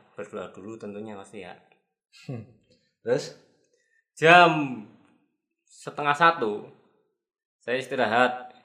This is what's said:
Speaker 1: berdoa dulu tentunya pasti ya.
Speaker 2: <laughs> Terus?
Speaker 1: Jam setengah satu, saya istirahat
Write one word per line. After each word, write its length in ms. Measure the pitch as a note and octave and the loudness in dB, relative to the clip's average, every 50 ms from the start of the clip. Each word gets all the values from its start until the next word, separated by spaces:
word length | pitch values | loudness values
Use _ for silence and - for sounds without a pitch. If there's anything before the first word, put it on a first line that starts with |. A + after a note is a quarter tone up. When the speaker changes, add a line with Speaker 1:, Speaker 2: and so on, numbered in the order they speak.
| _ _ | _ _
Speaker 1:
berdoa 400 | _ - G#2 - - G2+ F#2 F2 | _ -16 -16 -14 -14 -14 -14 -14
dulu 240 | - F2+ F#2 G#2+ A2+ | -16 -18 -18 -18 -16
tentunya 400 | - G#2 G2+ G2+ G#2 A2 A2 G#2 | -16 -16 -16 -14 -14 -16 -16 -16
pasti 240 | G2 G2 - A2+ G#2+ | -18 -20 -20 -20 -20
ya. 140 | F2+ F2+ - - _ _ _ _ _ _ _ _ _ _ _ - - | -18 -18 -20 -20 _ _ _ _ _ _ _ _ _ _ _ -20 -16
Speaker 2:
<laughs> 80 | - C3 A2 G#2 - _ _ _ _ _ _ _ _ _ _ | -14 -14 -14 -16 -18 _ _ _ _ _ _ _ _ _ _
Terus? 380 | - A2 B2 D3+ - - - - _ _ _ _ _ _ _ _ _ _ _ _ _ _ | -4 -4 -4 -4 -4 -8 -16 -20 _ _ _ _ _ _ _ _ _ _ _ _ _ _
Speaker 1:
Jam 720 | _ - D3+ D#3+ F3 F3+ F3 E3+ D#3+ D#3 D3 C3 B2 A2 G#2+ - - _ _ _ _ _ _ _ _ _ _ _ _ _ _ | _ 2 6 8 8 8 8 6 4 0 -4 -6 -8 -12 -16 -20 -20 _ _ _ _ _ _ _ _ _ _ _ _ _ _
setengah 500 | _ _ - - - - - D3 C#3+ C#3+ | _ _ -20 -18 -14 -10 -4 0 0 2
satu, 520 | - E3+ E3 E3 - B2 G#2+ G#2 - - - - _ _ _ _ _ _ _ _ _ _ _ _ _ _ _ _ _ | 4 4 4 4 2 -2 -4 -4 -6 -10 -16 -20 _ _ _ _ _ _ _ _ _ _ _ _ _ _ _ _ _
saya 180 | _ - A#2+ | _ -6 -6
istirahat 760 | C3 B2+ - C#3 B2+ B2 G#2+ A2 B2 B2+ B2 - - - - - _ | -6 -6 -4 -2 -2 0 2 4 4 2 2 0 -4 -12 -18 -20 _